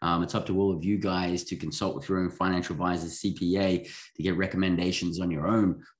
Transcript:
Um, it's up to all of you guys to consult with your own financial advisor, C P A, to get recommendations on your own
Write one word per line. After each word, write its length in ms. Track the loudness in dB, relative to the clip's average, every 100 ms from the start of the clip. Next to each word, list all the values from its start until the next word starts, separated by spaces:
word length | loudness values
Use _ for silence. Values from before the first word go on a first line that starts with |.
Um, 200 | 0 2
it's 140 | 0 -2
up 100 | 0
to 120 | 2
all 160 | 4 2
of 80 |
you 140 | 2 0
guys 480 | 2 0 0 -2 -4
to 100 | -6
consult 400 | -6 -4 -2 -2
with 120 | -2
your 120 | 0
own 100 | 0
financial 440 | 0 0 0 -2
advisor, 360 | -2 0 0 -4
C 240 | -4 -4
P 240 | 0 0 2
A, 220 | 2 2
to 440 | -2 -14 -16 -4
get 140 | -2 0
recommendations 800 | 0 0 2 2 0 0 -2 -2
on 120 | -2
your 160 | -2 0
own 340 | 2 2 0 -6 _